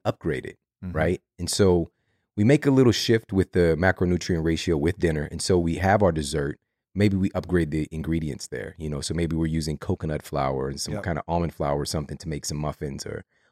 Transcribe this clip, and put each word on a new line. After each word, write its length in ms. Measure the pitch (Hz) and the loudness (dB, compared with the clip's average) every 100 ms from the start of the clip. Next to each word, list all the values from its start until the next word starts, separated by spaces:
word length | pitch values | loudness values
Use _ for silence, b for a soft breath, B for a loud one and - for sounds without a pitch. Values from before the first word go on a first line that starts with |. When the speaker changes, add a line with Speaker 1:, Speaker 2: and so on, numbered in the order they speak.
Speaker 1:
upgrade 420 | - - 170 67 - | -2 -4 -4 -4 -6
it, 100 | - _ _ | -16 _ _
Speaker 2:
Mm-hmm. 100 | 92 | -8
Speaker 1:
right? 280 | 78 80 90 _ - | 0 0 0 _ -10
And 100 | 87 | -6
so 400 | - 98 87 82 _ _ _ _ - | 2 6 4 2 _ _ _ _ 0
we 80 | |
make 220 | 107 147 147 | 4 4 4
a 40 | |
little 220 | 135 123 | 6 6
shift 400 | 104 - 113 - | 4 2 0 2
with 200 | 95 90 | 0 0
the 240 | 92 85 78 | 2 2 4
macronutrient 680 | 92 - 90 90 - 85 | 2 2 0 0 0 -2
ratio 320 | 80 80 - 78 | 0 0 0 2
with 220 | 73 - | 2 0
dinner. 280 | 85 76 73 | 0 0 -4
And 80 | 85 | -6
so 180 | - 92 | 0 2
we 180 | 85 80 | 2 0
have 260 | 95 104 | 2 4
our 100 | 98 | 4
dessert. 460 | 80 71 78 71 76 _ _ _ | 2 -2 -4 -4 -6 _ _ _
Maybe 220 | 95 104 95 | 0 2 2
we 140 | 95 | 0
upgrade 360 | 92 80 87 78 | -2 0 0 2
the 180 | 78 76 | 0 -4
ingredients 580 | 80 78 82 78 64 - | -6 -2 -2 -2 -8 -10
there, 260 | 64 - - | -10 -10 -10
you 140 | 78 | -8
know? 100 | 71 | -6
So 140 | - | -4
maybe 220 | 80 85 80 | -2 0 0
we're 100 | 82 | 0
using 320 | 80 76 73 | 0 -2 -6
coconut 440 | - 92 80 76 | -4 -4 -4 -6
flour 460 | - 73 67 67 67 | -6 -4 -2 -2 -4
and 100 | 69 | -6
some 140 | - | -8
Speaker 2:
Yep. 80 | 101 | -6
Speaker 1:
kind 160 | 98 76 | -4 -6
of 60 | - | -4
almond 280 | 85 85 | -2 -2
flour 260 | - 73 71 | -2 -2 -2
or 60 | 71 | -2
something 320 | 82 71 73 | -4 -6 -8
to 100 | 82 | -8
make 160 | 73 | -8
some 140 | - 73 | -6 -6
muffins 480 | 76 - 76 69 - | -6 -6 -8 -8 -10
or 180 | - - _ _ | -12 -14 _ _